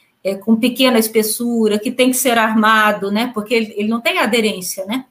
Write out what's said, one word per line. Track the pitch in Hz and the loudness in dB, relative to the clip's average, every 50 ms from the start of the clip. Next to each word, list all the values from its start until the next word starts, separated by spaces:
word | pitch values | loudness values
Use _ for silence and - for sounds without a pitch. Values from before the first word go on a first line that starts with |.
| _ _ _ _ _ | _ _ _ _ _
é, | 185 196 | -6 -6
com | 196 - 220 226 | -4 0 0 2
pequena | 220 262 247 - - 262 254 240 226 | 2 2 0 0 2 2 4 4 2
espessura, | 220 - - 220 214 214 - - 240 240 240 226 220 214 208 208 | 0 2 0 0 0 0 -2 -4 -4 -2 0 2 2 2 0 0
que | - 262 | -2 -4
tem | 254 - 254 262 | 0 0 2 2
que | 254 | 2
ser | - - 262 233 233 | 0 0 2 2 2
armado, | 220 220 220 220 214 214 220 220 214 214 208 - 190 196 | 2 2 2 2 4 4 4 4 4 2 0 0 -4 -2
né? | 202 214 240 247 - | -2 -2 -2 -2 -4
Porque | 214 208 - 240 | -8 -6 -2 -2
ele, | 226 226 214 - | -2 -2 -2 -4
ele | 208 208 214 | -4 -2 -2
não | 226 233 | -2 -2
tem | 233 330 370 370 | -2 -2 0 0
aderência, | - 220 208 233 214 214 190 185 180 - - - 190 | 0 0 0 0 0 0 -2 -4 -8 -10 -8 -10 -8
né? | 196 226 262 262 - | -6 -6 -6 -8 -10